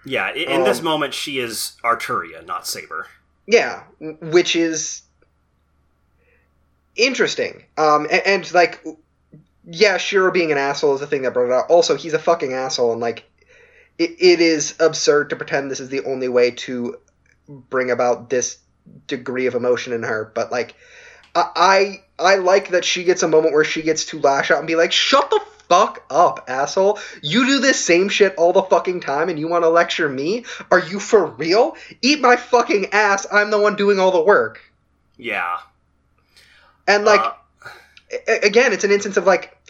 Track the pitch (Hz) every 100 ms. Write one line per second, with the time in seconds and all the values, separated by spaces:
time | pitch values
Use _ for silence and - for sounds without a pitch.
0 | - 123 98 127 175 170 127 120 160 151
1 | 139 - 151 135 117 107 - - 117 117
2 | - 110 85 80 82 90 - - 78 80
3 | - _ _ _ - 214 127 92 - _
4 | 156 156 165 175 175 170 165 156 - -
5 | _ _ _ _ _ _ _ _ _ _
6 | _ _ _ _ _ _ _ _ _ -
7 | 254 240 170 - 101 - _ - 156 147
8 | 151 185 190 196 147 175 170 - 156 156
9 | _ _ _ 156 _ _ 165 165 208 180
10 | - 196 185 180 160 143 139 143 147 135
11 | 143 143 127 123 123 127 - 170 165 143
12 | 165 156 - 165 135 131 131 - 120 113
13 | 117 113 _ _ _ _ _ _ _ -
14 | 165 - 180 170 165 156 - - 160 151
15 | - 147 - 156 - 151 139 131 123 131
16 | - 131 127 123 123 120 - 123 120 -
17 | _ _ _ _ _ 139 120 131 123 120
18 | 123 120 117 127 - - _ _ _ -
19 | - 131 123 127 127 120 123 120 127 117
20 | 120 110 110 113 110 123 113 _ _ -
21 | - - _ 175 170 160 180 196 196 185
22 | _ - 175 196 180 196 - 175 - 180
23 | 175 180 170 156 156 147 151 160 156 156
24 | - 156 139 135 - 156 156 165 185 -
25 | - 269 - 427 - - _ 175 220 -
26 | - 143 170 - - 131 143 190 196 208
27 | - - 147 208 262 277 269 - - 170
28 | 196 - 196 190 170 185 185 170 185 180
29 | 147 139 165 156 160 175 165 170 170 -
30 | 151 131 151 233 - - - 180 156 196
31 | - 214 156 117 160 202 302 - - -
32 | 254 302 254 240 - 240 226 208 175 202
33 | 302 240 - 208 208 208 208 202 202 196
34 | 185 180 160 175 110 - _ _ _ _
35 | _ - 113 101 87 87 - _ _ _
36 | _ _ _ _ _ _ _ _ - 208
37 | 214 202 - - _ _ - - _ _
38 | _ 123 - 226 208 220 262 190 202 202
39 | 202 196 180 185 - _